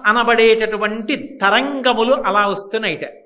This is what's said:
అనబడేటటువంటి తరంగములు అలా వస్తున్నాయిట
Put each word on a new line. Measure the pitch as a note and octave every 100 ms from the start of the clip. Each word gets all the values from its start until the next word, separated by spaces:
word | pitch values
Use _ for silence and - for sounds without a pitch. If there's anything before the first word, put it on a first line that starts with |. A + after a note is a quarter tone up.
| G#3
అనబడేటటువంటి | A#3 A#3 A3+ A3+ A3+ G#3+ G#3 G#3 A3+ G#3+ C#4 - -
తరంగములు | G3 A3+ C#4 C#4 B3 A3 A3+
అలా | C4 G#3 G#3 G3+
వస్తున్నాయిట | F#3+ - A3 G#3 D3+ - -